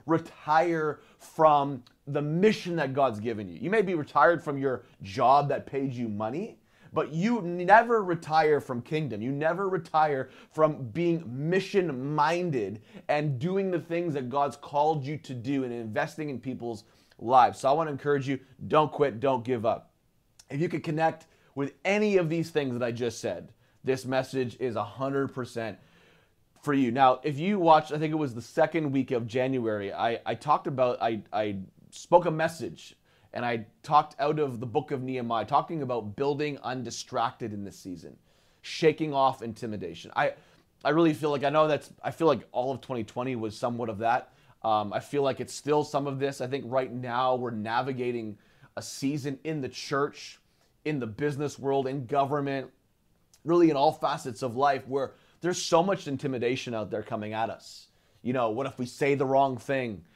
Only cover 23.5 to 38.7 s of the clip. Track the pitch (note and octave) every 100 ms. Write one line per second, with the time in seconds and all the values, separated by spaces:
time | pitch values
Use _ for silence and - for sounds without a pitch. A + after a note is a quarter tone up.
23.5 | _ _ _ C3 B2+ B2 C3 B2+ C3+ B2+
24.5 | - B2 G#2+ G#2 B2 C3+ C#3 C3+ C3 A#2+
25.5 | A#2 A2 G2 _ _ _ _ _ _ _
26.5 | _ - C#3 B2+ B2+ C3 - D#3 C#3 F3+
27.5 | G#3 E3 D#3 D#3 D3+ D#3 D#3 C#3+ A#2 -
28.5 | - D#3 E3 D3+ C3+ B2 B2 A#2 B2 C3
29.5 | C3 A2+ G#2 G2 E2+ A2+ A#2 - A#2 D3
30.5 | E3+ E3+ C3 B2+ A#2+ A#2 A2 - G#2+ G#2+
31.5 | G2 F#2+ _ - - - E3+ E3+ D#3 D#3+
32.5 | - G#2 - - - _ _ _ G#2+ A#2+
33.5 | A#2+ G#2+ _ - D3+ D3+ - D3 D3+ C#3+
34.5 | A#2+ A#2+ D3 C#3 C3+ B2+ B2+ A#2 A#2 G#2+
35.5 | C#3+ D#3 E3 B2+ A#2+ G#2 G2+ C#3 C#3+ D3
36.5 | C#3 A#2 C3 A#2 - - B2 A#2 - A#2
37.5 | G#2 G2 - F#2+ F2 D#2 - _ _ _
38.5 | _ -